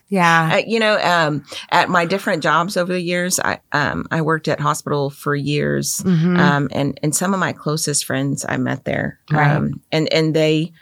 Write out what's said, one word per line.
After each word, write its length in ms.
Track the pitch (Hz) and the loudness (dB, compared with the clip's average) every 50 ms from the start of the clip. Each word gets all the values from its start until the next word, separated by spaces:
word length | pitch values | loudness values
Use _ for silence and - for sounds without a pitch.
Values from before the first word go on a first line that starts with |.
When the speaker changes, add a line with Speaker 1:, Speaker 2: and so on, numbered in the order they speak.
| _ - | _ -2
Speaker 1:
Yeah. 440 | 196 190 175 170 165 165 160 160 185 | 0 2 4 6 4 4 4 2 2
Speaker 2:
Uh, 60 | 202 - | 0 0
you 140 | - 220 226 | 0 0 0
know, 180 | 220 214 214 185 - | 2 2 2 2 2
um, 400 | 165 175 170 160 147 151 139 - - - - - - | 2 2 2 2 2 0 -4 -6 -8 -14 -14 -6 0
at 180 | - 175 151 - | 2 2 2 4
my 160 | 180 175 170 | 4 2 2
different 360 | 165 190 196 - 220 190 160 | 2 -2 -2 -2 -2 -2 0
jobs 340 | 135 160 151 160 170 196 - 185 | 0 2 2 2 2 0 -2 -2
over 140 | 175 185 | -2 -2
the 80 | 180 185 | -2 -4
years, 380 | 175 170 180 180 175 180 185 - | -2 -2 -2 -2 -2 -2 -2 -2
I, 200 | - - - - _ - - | -2 -2 -4 -4 _ -4 -2
um, 340 | 147 143 92 - 85 - - | -2 0 0 -2 -4 -4 -4
I 120 | - 165 | -2 -2
worked 260 | 156 151 160 156 - 160 | 0 0 0 0 0 -2
at 120 | - - | -2 0
hospital 500 | 147 147 151 - - 170 147 143 139 139 | 0 -2 -2 -2 -4 -4 -2 -2 -2 -4
for 240 | 139 - - 151 143 | -6 -6 -6 -4 -4
years. 640 | 143 143 147 147 147 143 147 147 139 139 139 - - - | -2 -2 -2 -2 0 0 0 0 -2 -2 -2 -4 -2 0
Speaker 1:
Mm-hmm. 340 | 185 180 160 160 180 180 175 | 2 2 4 4 2 2 4
Speaker 2:
Um, 300 | 147 143 143 143 143 - | 4 4 2 2 0 -2
and, 260 | - - 143 143 - - - | -2 -2 -2 -2 -4 -2 -4
and 100 | 151 147 | -2 -2
some 180 | - 180 190 202 | 0 0 0 0
of 60 | 185 | 0
my 140 | 175 139 143 | -2 -4 -4
closest 520 | - - 156 151 160 - 151 143 - - | -4 -4 -4 -4 -2 -2 -2 -2 -4 -2
friends 380 | - 127 135 139 139 143 - - - | -2 -2 -2 -2 -2 -2 -4 -4 -4
I 100 | - 127 | -2 -2
met 280 | 127 123 131 127 - | -2 -2 -4 -4 -4
there. 340 | - 147 - - 139 - _ _ - | -4 -4 -2 -4 -6 -6 _ _ -2
Speaker 1:
Right. 200 | 147 151 151 147 | 0 2 4 4
Speaker 2:
Um, 300 | 143 - 143 147 143 - _ - | 2 2 0 -2 -6 -8 _ -4
and, 200 | - 160 156 - | -2 -2 0 2
and 220 | - 160 160 160 151 | 2 2 2 2 2
they, 360 | 160 156 156 156 156 160 175 - _ | 2 2 2 2 0 0 -4 -8 _